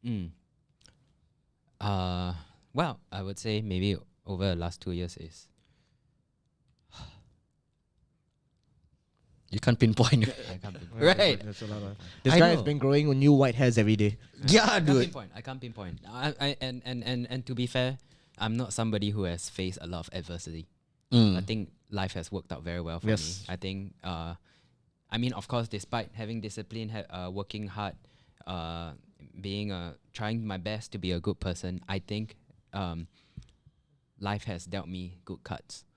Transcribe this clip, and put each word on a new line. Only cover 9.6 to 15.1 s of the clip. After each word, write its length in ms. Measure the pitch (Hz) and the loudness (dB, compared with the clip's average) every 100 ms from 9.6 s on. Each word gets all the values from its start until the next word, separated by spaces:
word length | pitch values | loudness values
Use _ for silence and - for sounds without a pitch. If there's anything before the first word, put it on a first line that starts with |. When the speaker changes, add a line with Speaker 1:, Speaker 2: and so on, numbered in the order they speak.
Speaker 2:
can't 180 | - 117 | 4 6
pinpoint. 500 | 117 107 120 131 110 - | 6 6 6 6 4 0
<laughs> 120 | - | -10
Speaker 1:
I 40 | 92 | -10
can't 200 | 101 90 | -12 -12
pinpoint. 240 | 87 113 | -14 4
Speaker 2:
Right. 380 | 151 190 202 113 | 6 6 6 4
Speaker 3:
That's 200 | 107 101 | -2 -10
a 40 | 110 | -8
lot 160 | 107 | -6
of, 140 | 101 101 - - | -6 -10 -14 -2
this 120 | 131 | 6
Speaker 2:
I 40 | 165 | 8
Speaker 3:
guy 100 | 170 | 8
has 100 | 170 | 8
Speaker 2:
know. 60 | |
Speaker 3:
been 140 | 127 147 | 2 2
growing 300 | 135 143 151 135 | 4 4 4 6
new 140 | 139 | 8
white 220 | 143 139 | 8 8
hairs 240 | 117 131 113 | 6 4 6
every 180 | 107 110 | 6 6
day. 220 | 104 104 - - 135 | 4 0 -12 -4 6
Speaker 2:
Yeah, 180 | 208 | 6
Speaker 1:
I 40 | 220 | 8
can't 180 | 208 156 | 4 6
Speaker 2:
dude. 160 | 135 | 6
Speaker 1:
pinpoint. 260 | 120 | 4